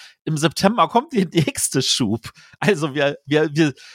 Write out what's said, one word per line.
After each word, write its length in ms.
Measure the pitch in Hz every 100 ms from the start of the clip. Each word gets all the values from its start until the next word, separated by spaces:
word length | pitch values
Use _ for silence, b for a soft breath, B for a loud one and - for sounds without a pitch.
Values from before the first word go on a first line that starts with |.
| B B -
im 100 | 151
September 540 | 160 - 190 233 -
kommt 240 | 233 330
der 140 | 214 180
nächste 540 | 170 - - - 135
Schub. 500 | - - 107 113 - - B B
Also 340 | 156 165 156
wir, 260 | 143 143 - 135
wir, 240 | 151 156
wir 200 | 147 151 - B